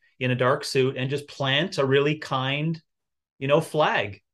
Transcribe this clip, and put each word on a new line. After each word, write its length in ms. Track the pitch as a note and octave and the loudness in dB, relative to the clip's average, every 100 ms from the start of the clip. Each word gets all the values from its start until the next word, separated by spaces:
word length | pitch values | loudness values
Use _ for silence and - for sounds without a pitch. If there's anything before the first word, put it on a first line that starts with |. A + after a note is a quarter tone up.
| _ - | _ -4
in 120 | B2+ | -2
a 40 | B2 | 2
dark 300 | B2+ C#3+ - | 2 2 0
suit 320 | C3+ C3 B2+ | 0 2 0
and 120 | C3+ | -4
just 200 | C#3+ - | -4 -8
plant 480 | - C3+ C#3+ F#3+ D#3 | -6 0 0 0 0
a 80 | C3+ | 2
really 320 | C3+ D3+ D3+ | 4 2 -2
kind, 640 | - C3+ C3 C#3+ D#3+ D#3+ _ _ _ _ _ - | -4 -2 -2 -2 -4 -6 _ _ _ _ _ -8
you 100 | C3+ | 2
know, 140 | D#3 | 2
flag, 600 | D#3+ D#3 F3 G3+ G#2 G2 _ | 2 0 2 0 -4 -10 _